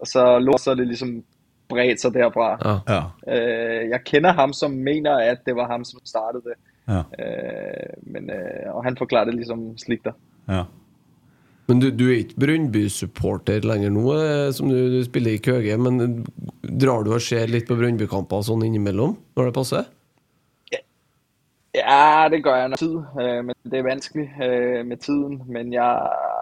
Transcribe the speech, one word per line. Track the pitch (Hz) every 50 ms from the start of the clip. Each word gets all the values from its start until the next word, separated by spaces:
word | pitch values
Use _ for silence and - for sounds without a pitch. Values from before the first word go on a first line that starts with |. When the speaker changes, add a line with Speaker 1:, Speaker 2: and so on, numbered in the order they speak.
Speaker 1:
og | - -
så | - 131 123 123 123 123
lå, | 127 131 135 127
så | - 139 131
det | 127 127 120
liksom | 120 113 127 123 120 117 - _ _ _ _ _ _ _ _ -
bredt | 127 120 123 127 113 -
seg | - 131 123
derfra. | 127 120 117 - 120 113 110 98 117
Speaker 2:
Ja. | - 107 104 95 98
Speaker 3:
Ja. | - 107 87 76 85 85 - -
Speaker 1:
Eh, | - 123 123 117 120 117 113 117 113 117 113 117 113
jeg | 120 123 -
kjenner | - - 147 156 185 185
ham, | 156 135 139 139
som | - 165 147
mener, | 139 131 131 139 147 156 147 147 143 131 113 117
at | 123 123 _
det | 131 123
var | 120 123 120
ham, | 120 120 120
som | - - 123
startet | - - - 110 110 113 120 123 117
det. | 120 117 - _ _ _ _ _ -
Speaker 3:
Ja. | 104 90 78 -
Speaker 1:
Eh, | - - - 55 57 - - 62 - 53 50 50 - - - - - -
men, | - - - 101 95 -
eh, | 104 98 90 87 - - - 104
og | - 117 120
han | 127 127
forklarte | - 131 - 131 113 - 117
det | 120 120
liksom | 117 117 117 117 113 113 113 117
slik | - - 120 113 -
da. | 104 - - _ _ _ _ _ -
Speaker 3:
Ja. | 98 92 87 - - - _ _ _ _ _ _ _ _ _ _ _ _ _ _ _ _ _ -
Speaker 2:
Men | 123 123
du, | 131 135
du | 117 110 123 127
er | 127 113
ikke | 101 - -
Brøndby-supporter | - 127 139 160 165 156 131 107 107 104 101 - - 101 85 - - 95 95 101 87 - - 98 110 107
lenger | 113 110 101 101 104
nå, | 101 104 113 131
eh, | 147 156 156 151 147 143 143 139
som | 131 - 143 139
du, | 131 127 127 127
du | 127 127 127
spiller | 123 - 127 120 113
i | 110 104
Køge, | - 127 127 127 110 104 104 113
men | 123 127 127 127 117 123 120 117 113 - - - - - - _
drar | - - - - 135 135 123 110 107
du | 104 110
og | 120 -
ser | - 120 113 113 113
litt | 117 117 117 -
på | 123 117
Brøndby-kamper | 117 120 120 107 107 98 95 98 90 - 92 101
og | 104
sånn | 110 113 110 113 113
innimellom, | 110 107 101 101 95 98 123 170 226 - - _ _
når | 135 127 127
det | 120
passer? | 135 131 - - 190 254 - - _ _ _ _ _ _ _ _ _ _ _ _ _ _ - - - - _ _ _ _ _ _ _ _ _ _ _ _ _ _ _ _ _ -
Speaker 1:
Ja, | 127 107 117 139 139 147 156 151 156 160 156
det | 156 160 143
gør | 147 131 127
jeg | 127 131
nok | 131 -
tid, | 160 165 160 165 151 135 135
eh, | 139 123 123 120 120
men | 120 123 123 -
det | - 120 131 131
er | 127 127
vanskelig, | 131 139 - - - 156 147 135 135
eh, | 143 131 127 123 123 123 123 123 120 120
med | 120 120 117
tiden, | - - 143 143 143 143 143 131 131
men | 127 120 117 120 120 120
jeg, | 123 120 123 120 - - - - - 69 - 57 57